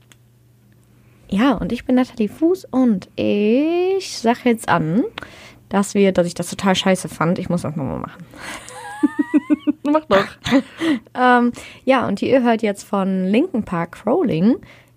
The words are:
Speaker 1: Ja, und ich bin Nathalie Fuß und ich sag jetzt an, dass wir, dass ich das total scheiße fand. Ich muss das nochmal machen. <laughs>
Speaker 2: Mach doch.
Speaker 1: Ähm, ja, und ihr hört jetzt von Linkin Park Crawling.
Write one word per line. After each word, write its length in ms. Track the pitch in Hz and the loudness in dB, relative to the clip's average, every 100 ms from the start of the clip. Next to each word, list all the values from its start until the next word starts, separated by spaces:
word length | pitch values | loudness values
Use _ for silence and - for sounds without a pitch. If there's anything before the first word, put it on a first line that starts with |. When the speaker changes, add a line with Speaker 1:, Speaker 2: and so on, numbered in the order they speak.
| _ _ _ _ _ _ _ _ _ _ _ _ _ | _ _ _ _ _ _ _ _ _ _ _ _ _
Speaker 1:
Ja, 240 | 190 269 | 0 2
und 200 | 240 180 | 2 -2
ich 120 | 233 - | -6 0
bin 100 | 254 | 2
Nathalie 320 | 254 - 208 | 2 -2 -4
Fuß 380 | - 320 370 - | 0 0 0 -2
und 380 | 254 254 208 - - | 0 2 2 -4 -4
ich 1000 | 214 208 208 240 302 349 370 392 370 - | 0 2 2 2 2 0 0 -2 -4 -4
sag 260 | 226 240 | -2 0
jetzt 240 | 254 226 - | 0 0 0
an, 360 | 170 156 180 403 - - - - - _ | -2 0 0 -2 -6 -16 -20 -20 -20 _
dass 240 | 196 202 | -2 0
wir, 180 | 202 196 | 2 2
dass 140 | 185 175 | 4 0
ich 80 | |
das 140 | 170 170 | -2 -8
total 240 | - 196 | -2 0
scheiße 340 | 185 - 185 156 | 2 2 0 -2
fand. 300 | - 156 185 | -4 -2 -2
Ich 100 | 185 | -2
muss 140 | 175 | -4
das 120 | - 151 | -4 -6
nochmal 220 | 131 69 | -6 -6
machen. 260 | - - 170 - - - - - - - 294 302 - 302 - 302 - - | -10 -14 -20 -18 -16 -16 -16 -16 -14 -4 -4 -2 -2 -2 -2 -4 -4 -4
<laughs> 0 | 294 | 0
Speaker 2:
Mach 140 | 302 | -2
doch. 220 | 311 196 202 - - 262 - - 330 262 - | 2 0 0 -8 0 0 0 -4 -2 -2 -4
Speaker 1:
Ähm, 380 | - 254 247 240 240 - - | 0 4 4 2 -2 -14 -10
ja, 220 | - 262 220 | 0 0 0
und 140 | 196 | -2
ihr 200 | 220 254 | 2 2
hört 200 | 240 226 | 4 2
jetzt 220 | 220 202 | 0 -4
von 400 | - 202 190 190 185 | -4 -2 0 0 2
Linkin 380 | 214 359 240 | 2 2 -2
Park 280 | 202 175 165 | -4 -4 -6
Crawling. 640 | - - 302 294 156 196 339 - - _ | -6 -2 0 0 2 2 2 -4 -20 _